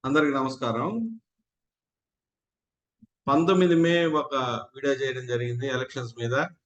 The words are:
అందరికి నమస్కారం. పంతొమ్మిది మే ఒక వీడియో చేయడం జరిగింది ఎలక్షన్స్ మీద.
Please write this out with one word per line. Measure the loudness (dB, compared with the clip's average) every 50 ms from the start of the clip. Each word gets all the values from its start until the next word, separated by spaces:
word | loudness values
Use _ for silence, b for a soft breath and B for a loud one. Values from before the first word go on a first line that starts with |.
| -2
అందరికి | 2 2 2 2 2 0
నమస్కారం. | 0 -2 -2 -4 -4 -4 -4 -2 -2 -2 -4 -4 -4 -6 -6 -8 -12 _ _ _ _ _ _ _ _ _ _ _ _ _ _ _ _ _ _ _ _ _ _ _ _ _ _ _ _ _ _ _ _ _ _ _ _ -20 _ _ _ _ 2
పంతొమ్మిది | 2 4 4 4 4 4 6 6 6
మే | 4 4 4 4 4 2 2 0 0
ఒక | -2 0 -2 -2 -2 -2 -4 -6 -8 -12 _
వీడియో | -4 -2 -2 0 0
చేయడం | -2 -4 -4 -6 -6
జరిగింది | -4 -4 -2 -2 -4 -4 -4 -4
ఎలక్షన్స్ | -4 -2 -4 -4 -4 -6 -8 -8 -8 -8 -6
మీద. | -4 -2 -2 -2 -2 -4 -8 _ _